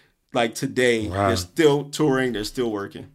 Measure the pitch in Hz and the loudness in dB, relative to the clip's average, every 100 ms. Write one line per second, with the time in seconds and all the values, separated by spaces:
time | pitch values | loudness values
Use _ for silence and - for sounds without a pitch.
0 | _ _ _ 127 117 - 131 120 123 117 | _ _ _ -2 -2 -2 -4 0 2 2
1 | 104 95 101 92 90 - 156 143 147 143 | 0 0 0 0 -4 2 4 4 -2 -2
2 | 151 131 131 104 104 131 120 104 98 82 | 2 2 0 -2 -6 -4 -2 -2 -6 -12
3 | - | -18